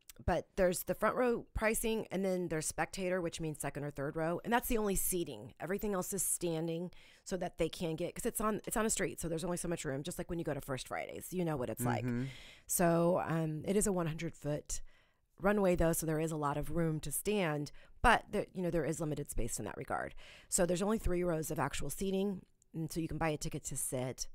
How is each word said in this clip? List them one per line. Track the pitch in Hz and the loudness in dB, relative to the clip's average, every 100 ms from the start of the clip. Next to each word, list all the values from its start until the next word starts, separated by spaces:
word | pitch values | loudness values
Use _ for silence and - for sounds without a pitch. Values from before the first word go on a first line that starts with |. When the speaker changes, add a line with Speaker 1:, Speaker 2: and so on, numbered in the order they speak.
| - - | -20 -4
Speaker 1:
but | - 165 - - | 0 0 0 2
there's | 185 175 | 4 4
the | - | -2
front | 180 220 - | 2 2 4
row | 247 226 - | 2 0 -2
pricing, | - 220 220 226 220 - | -2 0 2 2 0 0
and | - | 0
then | 190 180 175 | 0 0 0
there's | 160 156 | -2 -2
spectator, | - 170 - 185 185 | -2 -4 -2 0 0
which | 165 - | -2 -4
means | 160 147 | -4 -4
second | 143 143 | -6 -4
or | 143 | -6
third | 143 139 | -4 -4
row, | 160 160 170 | -2 -2 -2
and | - | 2
that's | 233 - | 0 2
the | 220 | 0
only | 208 | 2
seating. | 190 - 180 160 107 107 - | 2 2 0 -2 -8 -12 -8
Everything | 156 196 214 | -4 -2 0
else | 190 180 | 0 0
is | 190 | -2
standing | - - 175 160 165 165 175 - - - | 0 0 0 0 -2 -2 -6 -10 -20 -16
so | - 185 | -6 -4
that | 180 - | -4 0
they | 165 | -2
can | - 170 160 | 0 -2 -2
get, | 170 | -4
'cause | - 233 | -4 -4
it's | - | 0
on, | 214 214 - | 0 0 0
it's | 220 | 0
on | 220 | 2
a | |
street, | 214 175 - | 2 0 -2
so | 170 | -4
there's | 165 | -2
only | 175 175 | -2 -2
so | 170 | -2
much | 165 | -2
room, | 151 135 | -2 -4
just | 151 175 | -4 -6
like | 170 | -4
when | 170 | -2
you | |
go | 156 | -2
to | 139 | -4
First | - 131 - | -4 -6 -4
Fridays. | 85 60 76 - | -6 -6 -8 -6
You | 180 | 0
know | 170 151 | 0 0
what | 123 | -2
it's | 110 | 0
like. | 123 120 | 0 2
Speaker 2:
Mm-hmm. | 123 120 135 - - - - | 0 -2 -2 -8 -18 -16 -2
Speaker 1:
So, | - 170 170 170 180 - | 4 6 6 6 4 2
um, | 165 160 156 - | 0 0 -2 2
it | 196 | 2
is | 214 | 4
a | |
one | 180 165 | 2 0
hundred | 160 165 | -2 -6
foot | - 190 147 - - - - _ _ _ - | -4 -4 -4 -2 -6 -6 -12 _ _ _ 0
runway, | 190 208 190 175 | 2 4 4 6
though, | 165 | 4
so | 165 156 | 4 0
there | 156 | 0
is | 160 | 0
a | 160 | 0
lot | 143 147 | 0 0
of | 147 | 0
room | 170 165 156 | 2 2 0
to | 147 | -2
stand, | - 190 208 170 151 147 - - - | -2 2 2 2 0 -4 -8 -18 4
but | 247 214 - | 6 6 4
there, | 202 - | -4 -4
you | 185 | -2
know, | 175 | 0
there | 170 | 2
is | 139 160 | 0 0
limited | 156 151 143 | -2 -2 -2
space | - 120 - | 0 0 -2
in | |
that | 104 - | -6 -6
regard. | - 80 65 - - - - | -4 -2 -4 -8 -16 -16 -2
So | - 175 | 2 4
there's | 175 | 4
only | 196 220 | 2 2
three | - 180 | 2 2
rows | 180 160 151 | 2 0 0
of | 156 | 0
actual | 139 - 151 | -2 -2 -4
seating, | - 196 190 202 185 - _ _ | -2 0 2 2 -2 -8 _ _
and | 160 160 | -6 -4
so | 165 | -2
you | 160 | -4
can | 151 | 0
buy | 160 | 0
a | 151 | 0
ticket | - 147 | -4 -6
to | - 139 | -6 -4
sit | - 131 127 123 - | -4 -2 -4 -6 -8